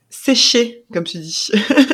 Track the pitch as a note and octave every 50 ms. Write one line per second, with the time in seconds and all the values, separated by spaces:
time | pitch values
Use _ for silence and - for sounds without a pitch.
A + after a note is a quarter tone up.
0 | _ _ - - - C4+ B3+ B3+ - - - A#3+ A#3+ A#3 - - - - G3+ F3
1 | E3 - - E3+ D#3 D#3+ - - - - A3 G#3 G#3+ - C4 D4 C4+ -